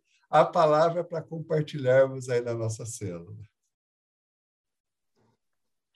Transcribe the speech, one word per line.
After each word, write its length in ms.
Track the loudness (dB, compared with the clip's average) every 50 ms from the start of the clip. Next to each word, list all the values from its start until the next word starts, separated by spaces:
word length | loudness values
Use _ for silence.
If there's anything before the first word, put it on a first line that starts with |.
| _ _ _ _ _ _
a 140 | 4 4 4
palavra 580 | 4 4 2 4 4 4 4 4 2 2 -2
para 200 | -6 -6 -8 -10
compartilharmos 1080 | -10 -10 -12 -12 -6 -4 -2 -2 -2 -4 -8 -4 0 4 6 6 4 4 0 -6 -6 -2
aí 120 | -2 -2
na 140 | -2 -2 -6
nossa 300 | -4 -4 -6 -6 -8 -10
célula. 520 | -14 -12 -10 -10 -10 -10 -10 -14 -16 -18 -20 -20 -20 _ _ _ _ _ _ _ _ _ _ _ _ _ _ _ _ _ _ _ _ _ _ _ _ _ _ _ _ _ _ _ _ _ _ _ _ _ _ _ _ _ _ _ _ _ _ _ _ _